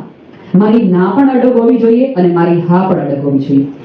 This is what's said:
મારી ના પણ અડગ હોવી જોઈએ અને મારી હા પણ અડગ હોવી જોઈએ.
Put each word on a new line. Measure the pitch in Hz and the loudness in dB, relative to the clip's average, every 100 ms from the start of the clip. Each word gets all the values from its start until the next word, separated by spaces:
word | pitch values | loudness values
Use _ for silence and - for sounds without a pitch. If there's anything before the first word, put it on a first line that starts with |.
| - - - - - | -10 -20 -20 -20 -4
મારી | 180 214 233 196 | 0 2 2 2
ના | 175 190 277 | 0 0 0
પણ | 277 | 0
અડગ | 254 247 233 | 2 2 2
હોવી | 226 247 | 2 2
જોઈએ | 226 240 269 | 2 2 0
અને | 185 180 | 0 0
મારી | 170 175 170 | 0 0 0
હા | 165 180 196 | 0 0 0
પણ | 165 | -2
અડગ | 147 139 | -4 -6
હોવી | 143 139 | -2 -4
જોઈએ. | 135 139 139 - | 0 -2 -2 -8